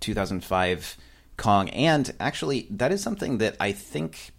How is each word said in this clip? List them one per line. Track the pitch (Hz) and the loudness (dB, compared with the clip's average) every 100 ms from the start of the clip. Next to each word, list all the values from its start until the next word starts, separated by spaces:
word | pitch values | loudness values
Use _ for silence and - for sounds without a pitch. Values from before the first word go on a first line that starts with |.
two | - | -4
thousand | 101 92 92 | -2 -2 -4
five | - 92 92 90 - - - - - - | 0 2 2 0 -4 -14 -18 -20 -16 -2
Kong. | 113 101 95 | 4 4 4
And | - 160 151 131 - | 2 4 4 2 -2
actually, | 123 - 156 135 - | -4 -2 -2 -2 -4
that | 98 127 | -2 0
is | 196 | 0
something | 226 202 - 120 | -2 -4 -2 0
that | 110 - | 0 0
I | 101 | -2
think | 98 - 147 160 - - | -4 -6 -6 -6 -8 -18